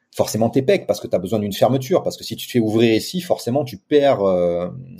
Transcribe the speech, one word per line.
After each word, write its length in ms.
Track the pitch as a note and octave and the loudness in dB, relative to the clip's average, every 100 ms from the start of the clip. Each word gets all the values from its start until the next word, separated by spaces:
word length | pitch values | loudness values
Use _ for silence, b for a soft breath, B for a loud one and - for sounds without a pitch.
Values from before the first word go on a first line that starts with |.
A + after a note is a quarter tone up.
| b | b
forcément 360 | - G#2+ G#2+ A2+ | -4 -2 0 0
tes 120 | C3+ | 0
pecs, 240 | C3 G3 - | 2 0 0
parce 140 | - | -4
que 60 | - | -2
t'as 120 | G2 | -4
besoin 200 | F#2 G#2+ | -2 -2
d'une 140 | G#2 | -2
fermeture, 500 | F#2+ A2+ C3 C3 F3+ | 0 2 2 0 -2
parce 140 | - - | -2 -8
que 80 | |
si 120 | - A2+ | -10 -10
tu 100 | - | -4
te 60 | |
fais 80 | B2 | 0
ouvrir 340 | A2 A2 A#2 | 2 4 4
ici, 260 | A2 - F3+ | 4 0 -8
forcément, 440 | F3 - - C3 | -2 -4 -2 -4
tu 140 | C#3 - | -4 -10
perds, 420 | _ D3 C#3 A2+ | _ 4 4 4
euh, 480 | G2 F#2 F2 F2 F2+ F2 F2 | 2 2 2 0 -4 -8 -16